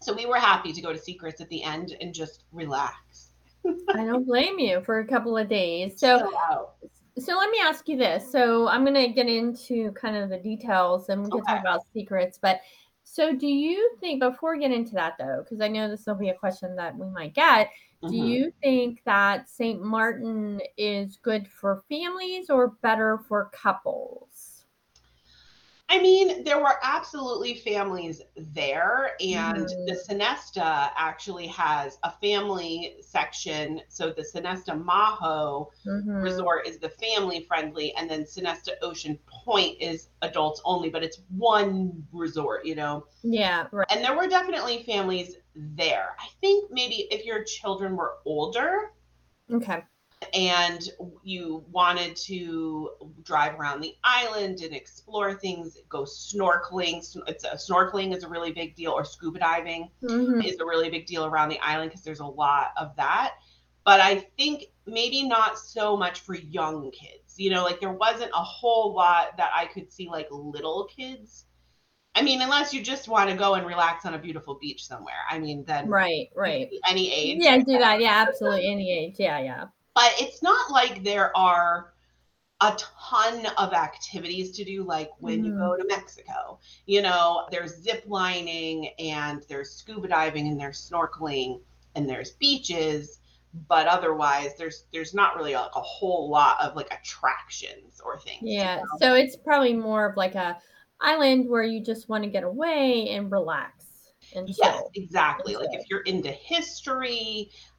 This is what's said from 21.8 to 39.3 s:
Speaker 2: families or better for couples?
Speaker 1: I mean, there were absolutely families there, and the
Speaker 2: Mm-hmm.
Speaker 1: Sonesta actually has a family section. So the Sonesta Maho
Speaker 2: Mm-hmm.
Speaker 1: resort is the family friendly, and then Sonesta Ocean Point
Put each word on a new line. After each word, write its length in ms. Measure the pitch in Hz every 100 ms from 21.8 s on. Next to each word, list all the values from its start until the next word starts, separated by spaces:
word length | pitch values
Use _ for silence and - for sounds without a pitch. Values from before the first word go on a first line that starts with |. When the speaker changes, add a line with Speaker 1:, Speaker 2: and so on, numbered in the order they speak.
| -
Speaker 2:
families 600 | 294 349 370 370 370 370
or 180 | 269 247 -
better 360 | 226 220 220 220 -
for 220 | 208 196
couples? 1120 | - 208 - - - - - - - - - _ _ _ _ _ _ _ _ _ _ _ _ -
Speaker 1:
I 80 | 359
mean, 440 | 370 381 370 -
there 140 | 285 285
were 200 | 285 269
absolutely 720 | 254 311 - 294 254 220 240
families 640 | 233 226 208 196 185 165 160 - -
there, 760 | 156 151 139 147 185 247 269 -
and 460 | 185 180 165 165 185 180 180
the 80 |
Speaker 2:
Mm-hmm. 140 | 180 -
Speaker 1:
Sonesta 800 | 202 214 269 - 196 160 151 143 -
actually 500 | 160 - 202 175 165
has 520 | 185 160 147 139 -
a 80 | 139
family 840 | - 208 202 202 190 170 165 175 -
section. 800 | - 170 147 - 175 151 151 156 -
So 220 | - 165
the 100 | 160
Sonesta 500 | 151 170 185 185 185 156
Maho 840 | 175 190 214 - 160 156 151 143 151 - 202
Speaker 2:
Mm-hmm. 340 | 202 208 202
Speaker 1:
resort 460 | 190 185 180 - -
is 120 | -
the 120 | 240
family 540 | - 226 214 190 170 165
friendly, 460 | 165 156 156 151
and 160 | - 165
then 140 | 156
Sonesta 480 | 151 - 180 165 - -
Ocean 360 | 170 160 156 151
Point 540 | _